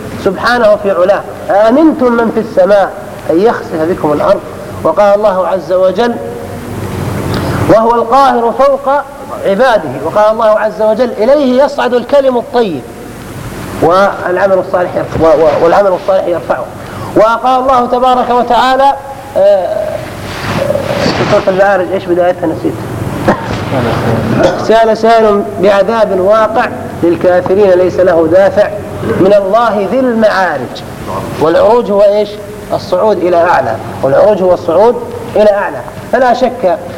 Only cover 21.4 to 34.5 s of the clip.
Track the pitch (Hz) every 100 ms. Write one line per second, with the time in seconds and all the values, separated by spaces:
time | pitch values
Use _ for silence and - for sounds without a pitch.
21.4 | 196 185 196 190 175 190 185 175 175 180
22.4 | 165 151 160 - - - - - - -
23.4 | - - - 131 117 - 113 113 - -
24.4 | 175 180 - 226 226 214 220 226 220 202
25.4 | - 180 190 196 190 226 202 190 185 220
26.4 | 214 247 220 - - - 170 170 180 180
27.4 | 180 190 196 180 180 - 185 165 160 180
28.4 | 196 202 196 - - - - - 185 208
29.4 | 190 220 233 202 190 254 262 226 214 185
30.4 | 180 143 113 - - - - 95 92 -
31.4 | 151 180 196 240 196 202 202 208 208 -
32.4 | - - - - - 180 214 190 175 170
33.4 | 175 147 123 113 - - 139 139 202 196
34.4 | 185